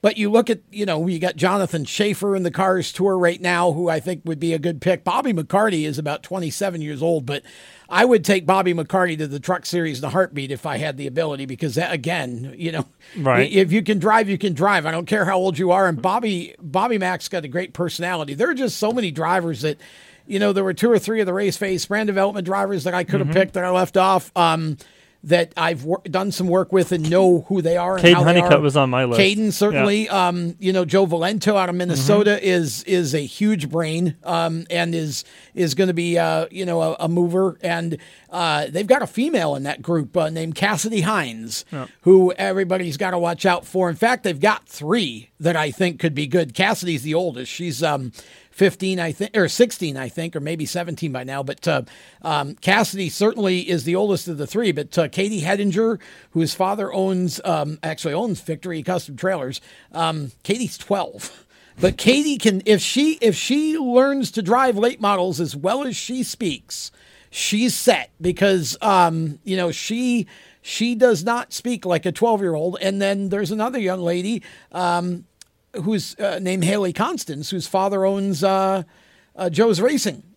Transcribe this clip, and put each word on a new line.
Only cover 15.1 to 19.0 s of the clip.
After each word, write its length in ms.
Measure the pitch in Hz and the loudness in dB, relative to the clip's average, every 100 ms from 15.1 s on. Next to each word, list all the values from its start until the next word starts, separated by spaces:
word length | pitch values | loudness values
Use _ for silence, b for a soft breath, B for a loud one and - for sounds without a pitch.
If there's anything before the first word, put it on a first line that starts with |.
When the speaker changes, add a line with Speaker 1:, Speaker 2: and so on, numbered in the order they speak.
| 214 185 | 0 2
Speaker 1:
how 100 | 190 | 2
old 220 | 190 151 | 0 0
you 120 | 180 | 2
are. 160 | 180 190 | 4 4
And 140 | 151 | 2
Bobby, 540 | 185 214 233 185 175 - | 0 0 -2 -4 -6 -14
Bobby 340 | 160 165 233 220 | -4 -2 0 0
Mac's 320 | 185 180 - | 0 -4 -6
got 160 | 190 | -8
a 40 | 147 | -6
great 260 | 170 185 | -6 -6
personality. 580 | - 175 - 175 180 147 | -4 -4 -4 -4 -4 -6
There 160 | 139 262 | -2 -2
are 60 | |
just 240 | 269 254 - | 0 -2 -2
so 140 | 208 | -2
many 180 | 240 | -2